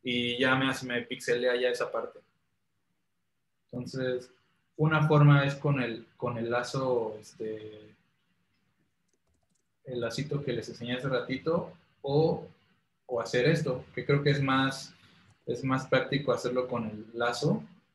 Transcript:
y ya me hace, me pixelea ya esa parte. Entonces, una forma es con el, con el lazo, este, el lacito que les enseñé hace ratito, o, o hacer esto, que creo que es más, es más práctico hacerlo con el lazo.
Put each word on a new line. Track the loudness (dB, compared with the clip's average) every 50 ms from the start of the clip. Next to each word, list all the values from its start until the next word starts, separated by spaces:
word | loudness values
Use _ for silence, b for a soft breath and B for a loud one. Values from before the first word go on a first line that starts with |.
| _
y | -2 -2 -2 -2 -2 0
ya | 0 2 2 2
me | 2 2 0
hace, | -2 -4 -6
me | -6 -6 -6
pixelea | -6 -6 -10 -8 -2 -2 0 2 2 0 2
ya | 2 0 0
esa | 0 -2 -4 -4
parte. | -4 -6 -6 -8 -12 -20 _ _ _ _ _ _ _ _ _ _ _ _ _ _ _ _ _ _ _ _ _ _ _ _ _ _ _ _ _ _
Entonces, | -10 -10 -10 -8 -6 -4 -2 -2 -2 -4 -6 -10 _ _ _ _ _ _ _ _ _
una | 0 2 4 4 4 4
forma | 6 8 8 10 10 10 8 6
es | 4 0
con | 0 0 0 0 2
el, | 0 -2 -4 -8 -12 -18 _
con | _ -6 -4 -4
el | -4 -2 0
lazo, | 0 -2 -2 -2 -4 -2 0 0 0 0 0 -2 -6 -10
este, | -16 -18 -12 -10 -8 -8 -8 -8 -10 -14 -16 -18 -20 -20 -20 _ _ _ _ _ _ _ _ _ _ _ _ _ _ _ _ _ _ _ _ _ _ _ _ _ _ _ _ _ _ _ _ _ _ _ _ _ _
el | -10 -6 -6
lacito | -4 -4 -4 -6 -4 -4 -4 -4 -4
que | -4 -6
les | -6 -6 -10
enseñé | -12 -12 -8 -6 -6
hace | -6 -4 -2
ratito, | -2 -2 -2 -4 -6 -4 -2 0 0 0 -2 -6 -14 -20 _ _ _ _
o, | -6 0 2 2 4 2 0 -2 -8 -14 -20 _ _ _ _ _ _ _ _ _ _
o | -6 -4 -4
hacer | -4 0 0 2 4
esto, | 4 4 4 2 -2 -4 -4 -8 -10 -10
que | -8 0
creo | 2 2 2 4
que | 2
es | 2 2
más, | 2 2 2 2 2 0 -2 -6 -12 -14 -18 b b b b b b b b _ _
es | -6 -6 -4 -2
más | -2 -2 -2 0
práctico | 2 2 2 2 2 -2 -2 0 0 0
hacerlo | 0 0 -2 -2 -2 -2
con | -2 -4 -4 -4
el | -6 -8 -10 -14 -12 -4
lazo. | -2 -2 -2 0 0 0 0 0 0 -2 -12 -20 _ _ _